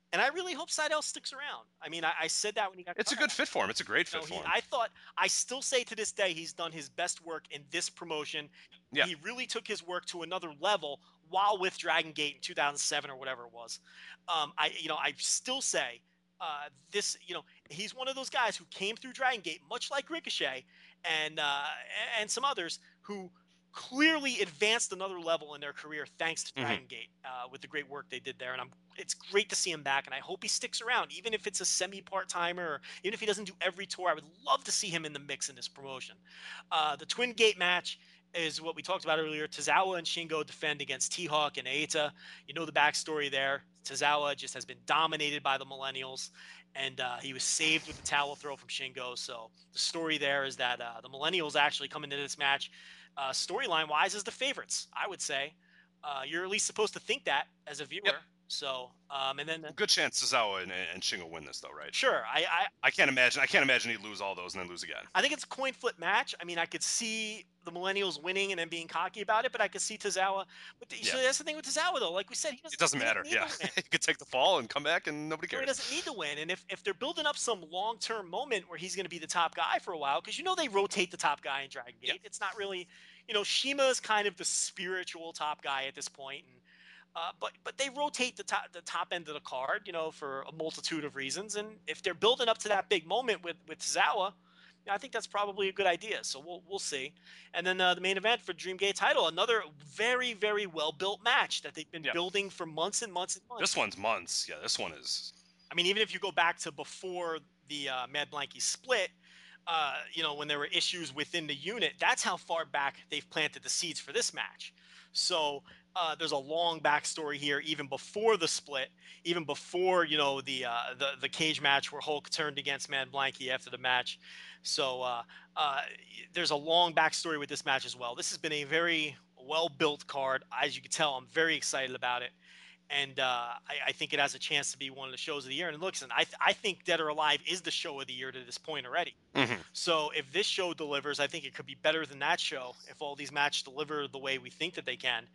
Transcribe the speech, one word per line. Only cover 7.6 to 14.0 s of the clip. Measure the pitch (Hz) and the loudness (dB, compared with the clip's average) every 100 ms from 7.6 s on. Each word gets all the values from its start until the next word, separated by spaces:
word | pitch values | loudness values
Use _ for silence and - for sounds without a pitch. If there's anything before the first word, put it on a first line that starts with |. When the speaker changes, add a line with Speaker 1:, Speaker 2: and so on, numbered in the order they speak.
| 139 | -6
Speaker 1:
this | 165 - | -4 -4
promotion. | - 170 151 147 156 147 - - - _ | -6 -6 -4 -4 -6 -8 -14 -20 -20 _
Speaker 2:
Yeah. | 143 185 | 4 4
Speaker 1:
He | 151 | 2
really | 202 247 247 | -8 -8 -4
took | 233 - | -4 -4
his | 196 | -6
work | 170 180 - | -4 -6 -6
to | 175 | -8
another | 165 185 165 147 | -6 -6 -6 -2
level | 202 202 151 139 _ _ _ | 2 2 0 -8 _ _ _
while | 185 208 208 | 4 4 4
with | 185 - | 0 0
Dragon | 170 165 160 | 0 2 0
Gate | 147 147 | -2 -4
in | 143 | -4
two | - | -4
thousand | 165 143 143 | 0 0 2
seven | - 151 143 | 0 0 -2
or | 131 | -6
whatever | 135 123 120 | -6 -6 -10
it | |
was. | 113 117 - - - | -14 -14 -14 -16 -20